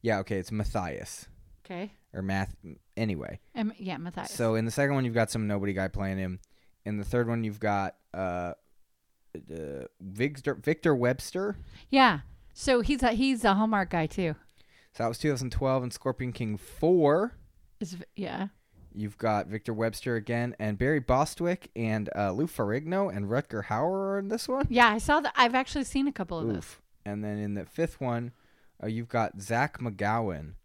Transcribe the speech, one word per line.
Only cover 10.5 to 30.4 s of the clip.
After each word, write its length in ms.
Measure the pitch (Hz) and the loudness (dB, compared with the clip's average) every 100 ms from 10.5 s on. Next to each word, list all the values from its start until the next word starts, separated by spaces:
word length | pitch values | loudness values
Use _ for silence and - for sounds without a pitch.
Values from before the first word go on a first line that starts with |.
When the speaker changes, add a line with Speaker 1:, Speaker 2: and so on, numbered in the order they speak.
| 131 | -2
Speaker 1:
Victor 380 | 127 160 170 | 0 2 4
Webster. 600 | 139 123 131 - 180 202 202 - - - | 4 4 2 -4 -4 -4 -6 -10 -18 2
Speaker 2:
Yeah. 300 | 269 254 156 - - - | 6 8 6 -4 -20 -20
So, 280 | - - 254 | -8 2 4
he's 200 | 220 285 | 4 2
a, 80 | 247 | 2
he's 340 | 220 269 254 220 | 4 2 4 4
a 80 | |
Hallmark 360 | 196 220 214 185 | 4 4 2 2
guy, 160 | 175 156 | 0 0
too. 280 | - 175 151 - _ - _ _ | 0 -2 -2 -10 _ -20 _ _
Speaker 1:
So, 100 | - | -4
that 40 | 117 | -2
was 100 | 117 | 0
two 100 | 151 | 0
thousand 220 | 135 127 | 0 0
twelve 320 | - 135 131 | 0 2 2
and 100 | 123 | 0
Scorpion 380 | - 127 127 123 | -4 -4 -2 -4
King 240 | 117 113 104 | -4 -4 -4
four. 800 | - - 156 180 147 156 226 - - _ - - | -8 0 6 8 8 6 2 -4 -20 _ -20 -10
Speaker 2:
Is 140 | 185 | -10
v-, 100 | 175 - - | -10 -14 -10
yeah. 320 | 190 - 196 _ _ - - | -8 -4 -6 _ _ -20 -18
Speaker 1:
You've 240 | - 104 104 | -8 -8 -2
got 300 | 113 104 90 | 0 0 0
Victor 260 | 107 - | -6 -6
Webster 440 | 110 113 107 - 117 | -2 -2 -2 -2 -2
again, 360 | 104 117 120 113 | 0 -2 -2 -2
and 180 | 107 101 | -4 0
Barry 220 | 127 151 | 2 2
Bostwick, 720 | 123 127 151 - 175 180 - - | 4 2 2 0 -2 -2 -4 -4
and, 320 | 113 110 95 | 0 0 -2
uh, 200 | - 101 | 0 0
Lou 120 | 92 160 | 2 -2
Ferrigno, 640 | - 104 113 156 185 196 101 | 0 0 0 0 0 0 -2
and 120 | 101 | 0
Rutger 340 | 120 - 113 98 | 0 -2 -6 -2
Hauer 480 | 107 156 190 196 196 | 0 0 0 0 -2
are 40 | |
in 80 | 196 | -2
this 220 | 226 - | -4 -2
one. 180 | 254 277 | 0 2
Speaker 2:
Yeah, 200 | 240 240 | 6 6
I 80 | 214 | 6
saw 240 | - 302 | 2 2
that. 100 | 285 - | 2 4
I've 180 | 240 254 | 4 6
actually 300 | 262 302 269 | 0 -2 -2
seen 240 | 269 277 | 0 0
a 20 | |
couple 260 | - 180 170 | -2 -6 -4
of 100 | 117 | -2
those. 100 | 98 | -2
Speaker 1:
Oof. 240 | - - _ _ - | -6 -18 _ _ -8
And 180 | 104 | -6
then 140 | 104 104 | -4 -4
in 160 | 104 | -4
the 120 | 101 98 | -4 -6
fifth 360 | - 160 - | -2 -2 -2
one, 320 | 131 117 120 - _ _ _ _ | -2 -2 -4 -12 _ _ _ _
uh, 40 | 107 | -6
you've 200 | 113 117 | -4 -2
got 320 | 123 110 - | 0 0 -2
Zach 380 | 98 117 143 - | -2 0 0 -2
McGowan. 760 | 123 98 104 113 110 80 | -6 -2 0 0 0 -4